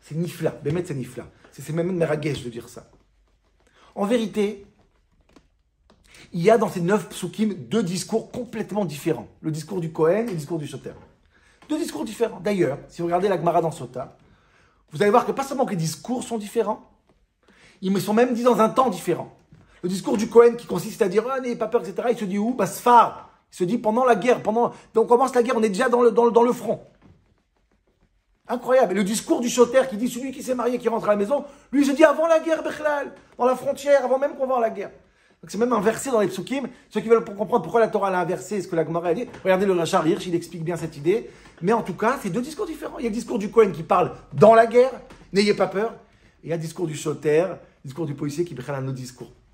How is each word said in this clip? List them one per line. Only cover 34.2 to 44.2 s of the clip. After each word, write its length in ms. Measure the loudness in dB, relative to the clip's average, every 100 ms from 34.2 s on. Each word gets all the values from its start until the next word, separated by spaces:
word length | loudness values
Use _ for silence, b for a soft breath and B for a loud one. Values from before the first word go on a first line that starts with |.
| -2 -4
qu'on 100 | -2
va 100 | 0
à 40 |
la 100 | 0
guerre. 200 | -4 -12 -14 b b b b
Donc 80 | -12
c'est 80 | -2
même 140 | 0
inversé 380 | 2 2 0 -2
dans 100 | 0
les 80 | 0
psukim. 400 | -2 -6 -6 -6 B B
Ceux 120 | -6
qui 80 | 2
veulent 160 | 2
pour 120 | 2 -8
comprendre 260 | -2 -2
pourquoi 180 | 0 2
la 80 | 2
Torah 220 | 2 0
l'a 100 | 0
inversé, 400 | -2 -4 -6 -8
ce 60 | -4
que 80 |
la 100 | -2
Gemara 240 | -2 -2 -2
a 60 |
dit, 120 | -2 -4 -6
regardez 220 | 0 2 2
le 60 |
Rachar 320 | 0 2 2
Hirsch, 220 | 2 0 -2
il 80 |
explique 300 | -4 -4 -8
bien 120 | -6 -6
cette 200 | -8 -4
idée. 340 | -2 -2 -4 B B B
Mais 100 | 0
en 100 | 0
tout 120 | -2
cas, 240 | -2 -2 -2
c'est 100 | -4
deux 120 | -6
discours 240 | -6 -8 -8
différents. 320 | -8 -12 -6
Il 60 |
y 20 | -6
a 40 |
le 40 |
discours 240 | -6 -4 -4
du 120 | 2
Kohen 200 | 4 4
qui 140 | 2
parle 280 | 0 2 2 B